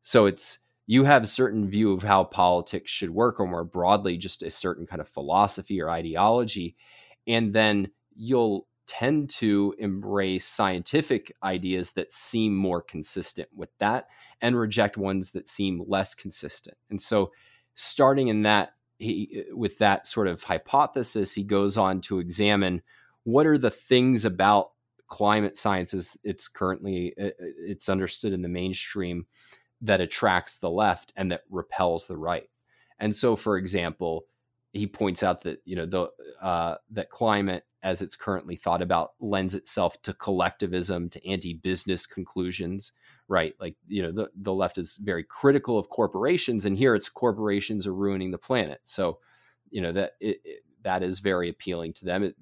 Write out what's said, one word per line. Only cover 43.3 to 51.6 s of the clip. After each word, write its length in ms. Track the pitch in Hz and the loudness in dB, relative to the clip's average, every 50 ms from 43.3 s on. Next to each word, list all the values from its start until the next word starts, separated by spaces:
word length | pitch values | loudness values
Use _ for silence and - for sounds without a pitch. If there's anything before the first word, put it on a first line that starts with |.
| 101 90 80 78 - _ | 2 2 2 0 -4 _
Like, 160 | 95 - - _ _ - | -12 -12 -12 _ _ -6
you 140 | 98 101 | -4 -4
know, 100 | 90 82 | -2 -2
the, 180 | 85 107 107 - _ | -4 -4 -6 -6 _
the 180 | 95 98 98 95 | -8 -6 -4 -2
left 240 | 95 92 87 - 95 | 0 0 -2 -2 -6
is 220 | 85 - - - | -8 -8 -12 -8
very 220 | 104 104 90 85 80 | -6 -4 -4 -4 -6
critical 540 | _ - - - 139 139 139 - - 120 104 | _ -10 2 4 4 4 4 2 0 -2 -2
of 80 | 95 - | -2 -4
corporations, 760 | - - 110 95 - 95 113 143 175 175 - - 120 107 95 | -2 -2 -2 -2 0 -2 0 0 0 0 0 -2 -4 -2 0
and 120 | 104 98 | -2 0
here 180 | 101 135 131 113 | 4 4 4 4
it's 140 | 101 - - | 4 0 -4
corporations 760 | _ - 123 120 101 107 110 104 101 101 98 - 110 104 95 101 | _ 0 0 0 0 0 -2 0 0 0 -2 -4 -6 -4 -4 -4
are 60 | 92 | -4
ruining 360 | 95 101 101 98 95 92 92 | 0 0 0 0 -2 -4 -4
the 80 | 90 87 | -6 -8
planet. 400 | - - 131 123 98 76 71 - _ | -4 -2 -2 0 0 -2 -6 -14 _
So, 340 | - - - 95 85 78 _ _ _ _ _ _ _ _ _ _ _ | -12 -6 -2 -2 -2 -2 _ _ _ _ _ _ _ _ _ _ _
you 140 | - 107 | -6 -4
know, 80 | 90 85 | -4 -2
that, 220 | 85 98 98 - _ _ | 0 -2 -2 -2 _ _
it, 200 | 95 107 95 - _ | -4 -4 -4 -4 _
it, 200 | 82 69 - _ _ _ _ _ | -18 -18 -18 _ _ _ _ _
that 180 | 98 92 92 | -2 -2 0
is 160 | 92 90 95 92 | -2 -4 -4 -2
very 300 | 101 101 92 90 87 85 | -2 -2 0 0 -2 -4
appealing 460 | 82 _ | -6 _